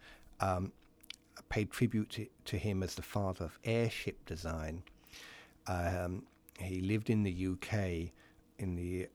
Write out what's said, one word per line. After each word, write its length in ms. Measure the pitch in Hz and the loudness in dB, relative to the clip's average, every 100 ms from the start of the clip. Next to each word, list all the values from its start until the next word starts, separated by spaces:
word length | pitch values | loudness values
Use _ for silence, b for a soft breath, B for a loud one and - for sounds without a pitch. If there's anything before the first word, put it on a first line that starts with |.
| B B B - | B B B 0
um, 320 | 95 90 95 - - - - - _ - - | 2 2 0 -6 -20 -20 -20 -20 _ -16 -2
paid 220 | 110 92 | 0 0
tribute 400 | - 113 110 104 | 2 4 4 0
to, 160 | - 104 - | -4 -8 -10
to 140 | - 104 | -4 -2
him 240 | 104 95 | 2 2
as 120 | 90 | 0
the 80 | - | -4
father 420 | - 104 95 92 | -2 0 0 0
of 140 | 82 - | -4 -4
airship 600 | 113 117 113 - - - - | 0 4 2 0 -6 -6 -8
design. 560 | 82 85 80 78 85 - - B B B B B B - | -6 -4 -2 -4 -6 -10 -20 B B B B B B -2
Um, 580 | 90 92 90 90 95 - - - - | 2 2 2 0 -2 -8 -20 -20 -8
he 200 | 92 92 | -4 0
lived 280 | 95 107 110 | 2 2 4
in 140 | 107 | 4
the 80 | 101 | 4
U 260 | 87 95 92 | 2 0 0
K 520 | - 107 92 85 87 - b b - - | 0 0 2 0 -4 -8 b b -18 -6
in 160 | 95 | -2
the 340 | 87 87 90 90 | -2 -2 -2 -4